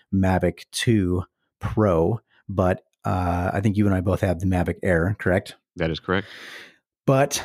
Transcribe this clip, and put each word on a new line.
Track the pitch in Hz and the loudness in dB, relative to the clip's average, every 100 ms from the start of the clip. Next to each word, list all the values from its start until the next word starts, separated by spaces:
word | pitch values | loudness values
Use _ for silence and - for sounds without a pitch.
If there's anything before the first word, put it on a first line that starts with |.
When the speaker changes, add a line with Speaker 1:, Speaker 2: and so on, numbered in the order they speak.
| - | -4
Speaker 1:
Mavic | 98 95 92 87 - - | 0 2 2 0 -2 -10
two | - - 110 90 90 - _ _ - | -4 0 2 2 -2 -4 _ _ -10
Pro, | - - 104 82 85 113 _ _ - | -6 2 2 4 2 0 _ _ -10
but, | 95 92 92 _ _ | 0 0 0 _ _
uh, | 107 95 90 87 90 | -4 -2 -2 -2 -2
I | 98 | -2
think | 107 101 | 0 2
you | |
and | 101 | 2
I | 92 | 2
both | 87 90 | 0 0
have | 98 85 | 0 -2
the | 92 | 0
Mavic | 90 82 78 | 0 0 -2
Air, | 98 85 87 104 | 0 2 0 -2
correct? | 95 90 - - _ - | 0 0 -2 -20 _ -6
Speaker 2:
That | 82 | -4
is | 76 | -4
correct. | - 92 101 - - - - _ _ _ - | -2 -4 -4 -14 -20 -20 -20 _ _ _ 0
Speaker 1:
But | 135 143 - | 2 2 -2